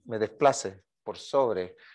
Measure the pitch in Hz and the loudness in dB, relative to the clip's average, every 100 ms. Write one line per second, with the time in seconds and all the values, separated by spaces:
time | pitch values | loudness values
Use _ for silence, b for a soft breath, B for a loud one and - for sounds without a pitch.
0 | - 110 104 - 143 127 98 95 _ _ | -10 -4 -4 4 4 4 -6 -10 _ _
1 | - 104 - 139 127 95 90 - b | -12 -12 -2 0 2 0 -4 -10 b